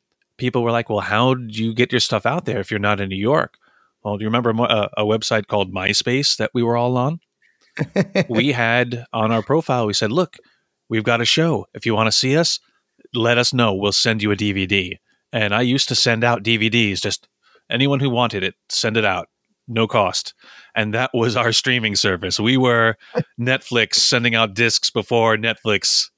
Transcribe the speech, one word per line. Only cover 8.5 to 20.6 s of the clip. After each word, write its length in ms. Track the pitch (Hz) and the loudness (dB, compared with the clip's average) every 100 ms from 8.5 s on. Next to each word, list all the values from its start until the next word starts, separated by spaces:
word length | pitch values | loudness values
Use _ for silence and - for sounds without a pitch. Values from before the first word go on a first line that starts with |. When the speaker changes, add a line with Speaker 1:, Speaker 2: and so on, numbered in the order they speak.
Speaker 1:
had 540 | 123 113 120 120 120 120 | 0 2 2 0 -4 -6
on 180 | 117 110 | -2 0
our 100 | 113 | 0
profile, 460 | 107 151 160 131 107 | 0 -2 0 -2 0
we 60 | |
said, 180 | 101 110 | -2 -2
"Look, 260 | 156 180 - _ _ _ _ _ | 0 -2 -6 _ _ _ _ _
we've 160 | 110 110 | -2 0
got 160 | 117 | 0
a 40 | 117 | 2
show. 420 | - 165 117 92 | 2 2 0 -4
If 120 | - 117 | -6 -2
you 100 | 107 | 2
wanna 160 | 113 | 2
see 240 | - 131 147 | 2 2 2
us, 240 | 170 - - _ _ _ - | 2 -2 -8 _ _ _ -10
let 240 | 123 117 120 | -2 2 2
us 160 | 120 | 2
know. 200 | 127 117 | 2 0
We'll 200 | 95 101 | 2 0
send 280 | - 120 110 | 0 0 0
you 80 | 104 | 0
a 40 | 101 | 0
D 160 | 104 | 0
V 160 | 98 92 | -2 0
D." 320 | 98 92 - _ _ _ | 0 -2 -8 _ _ _
And 240 | 120 104 104 | -4 0 0
I 60 | |
used 260 | 123 135 - | 2 0 0
to 80 | 123 | 0
send 300 | - 113 120 | 2 2 2
out 180 | 117 | 0
D 140 | 107 113 | 0 0
V 100 | 110 | 2
Ds, 320 | 117 107 95 | 2 0 -2
just 300 | 104 - _ _ _ _ - | -4 -6 _ _ _ _ -8
anyone 320 | 117 139 139 | -2 0 2
who 80 | 139 | 0
wanted 340 | 120 120 104 | 0 0 -2
it, 120 | 92 - - | -6 -8 -8
send 300 | - 117 113 | -4 0 0
it 80 | 107 | 0
out, 240 | 90 82 _ _ _ - | -2 -6 _ _ _ -6
no 180 | 113 113 | -2 0
cost. 460 | 117 95 - - - - - | 2 0 -2 -8 -14 -20 -20